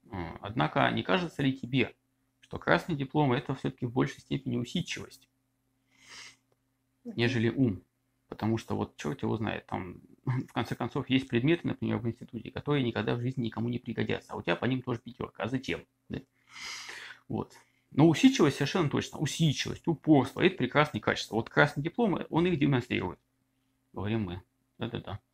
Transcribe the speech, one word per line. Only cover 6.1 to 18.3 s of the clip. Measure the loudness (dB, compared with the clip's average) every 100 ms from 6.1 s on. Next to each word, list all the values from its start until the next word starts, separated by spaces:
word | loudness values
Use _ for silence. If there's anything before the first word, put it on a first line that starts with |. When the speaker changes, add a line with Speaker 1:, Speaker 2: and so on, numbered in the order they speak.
| -20 -20 -20 _ _ _ _ _ _ -12
Speaker 2:
Мгм. | 0
Speaker 1:
нежели | 0 2 0
ум?» | 4 2 0 _ _ _ _ _
Потому | -4 0 0
что | -2 -4
вот | -4 -6
черт | -6 -4
его | -2 -2
знает, | -2 -6 -6
там, | -8 -8 -14 -20
<laughs> | -10 -4
в | -4 -4
конце | -6 -4 -4
концов, | -4 -4 0
есть | 0 2
предметы, | 0 2 2 0
например, | -4 -2 -2
в | -2
институте, | -6 -12 -12 -10
которые | -10 -2 0
никогда | 0 -2 -2 -2
в |
жизни | -2 -2 -4
никому | -2 -4
не | -4
пригодятся, | -6 -6 -2 -4 -6
а | -8
у |
тебя | -2 -2
по | 0
ним | -2
тоже | -4 -6
пятерка, | -8 -10 -10 -6
а | -4
зачем? | -4 -4 -6 -8 _ _
Да? | -10 -10 _ _ -14 -12 -12 -14 -16 -16 -20 _
Вот. | -6 -6 -12 _ _ _
Но | 6 6
усидчивость | 8 6